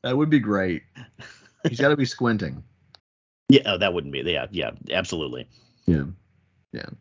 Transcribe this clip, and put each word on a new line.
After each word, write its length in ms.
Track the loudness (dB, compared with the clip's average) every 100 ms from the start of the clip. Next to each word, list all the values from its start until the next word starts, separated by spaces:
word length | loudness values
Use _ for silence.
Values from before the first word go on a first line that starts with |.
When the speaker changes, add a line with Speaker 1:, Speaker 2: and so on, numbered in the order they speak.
Speaker 1:
That 120 | 0 0
would 140 | 4
be 100 | 4
great. 440 | 4 0 0 -2 _ -20 -20 -20 -20 -20 _ _ -4
He's 120 | 2
gotta 180 | 2 2
be 80 | 0
squinting. 580 | 0 0 0 -4 -8 -16 _ _ -20 _ _ _ _ 6
Speaker 2:
Yeah, 120 | 6 6
oh, 120 | 0
that 160 | 0
wouldn't 200 | 0 -4
be. 60 | -6
Yeah, 280 | -4 -4 -4
yeah, 200 | -6 -6 -8 -4
absolutely. 560 | -4 -2 -4 -6 -8 -14 _ _ _ 0
Speaker 1:
Yeah, 200 | 0 0 -12 _ _ _ _ _
yeah. 140 | -16 -14 -18